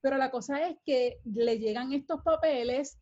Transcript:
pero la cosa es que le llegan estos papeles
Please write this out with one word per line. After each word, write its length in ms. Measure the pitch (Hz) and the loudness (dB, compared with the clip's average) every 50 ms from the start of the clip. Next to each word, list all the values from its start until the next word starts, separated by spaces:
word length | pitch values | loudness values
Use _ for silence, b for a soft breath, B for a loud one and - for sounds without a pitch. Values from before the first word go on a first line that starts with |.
pero 160 | - 269 269 | -2 0 2
la 140 | 269 262 262 | 2 0 0
cosa 360 | 262 240 - 277 277 294 330 | -2 -4 -4 -4 -2 -2 -2
es 100 | 359 320 - - | -2 -4 -6 -2
que 360 | 302 269 254 247 247 - - - | 0 2 2 2 0 -2 -6 -8
le 340 | 226 202 233 233 233 226 214 | -4 0 2 2 2 2 2
llegan 340 | 220 214 214 240 254 262 285 | 0 -2 -2 -2 -4 -2 -4
estos 280 | 277 - - 320 311 - | -4 -2 -4 -6 -2 2
papeles 760 | 330 320 320 320 320 285 247 233 247 247 277 277 - - _ | 2 2 4 4 2 2 2 0 0 -2 -2 -4 -4 -8 _